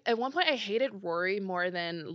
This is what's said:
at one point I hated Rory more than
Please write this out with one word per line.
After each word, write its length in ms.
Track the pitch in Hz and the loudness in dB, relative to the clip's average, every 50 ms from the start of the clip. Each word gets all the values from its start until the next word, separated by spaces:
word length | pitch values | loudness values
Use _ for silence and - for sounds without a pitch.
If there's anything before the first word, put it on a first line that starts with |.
| - | 0
at 100 | - 233 | 0 0
one 140 | 226 240 269 | 2 0 0
point 160 | 277 349 349 | 2 2 4
I 80 | 320 285 | 4 2
hated 480 | 233 214 202 208 226 269 262 214 190 196 | 2 0 0 0 2 0 0 -2 -4 -4
Rory 360 | 175 165 170 180 185 196 208 | -2 0 0 2 2 0 0
more 300 | 196 190 185 175 180 180 | -2 -2 0 0 0 0
than 360 | 180 175 170 170 170 170 151 151 | 0 -2 -2 -2 -4 -4 -6 -6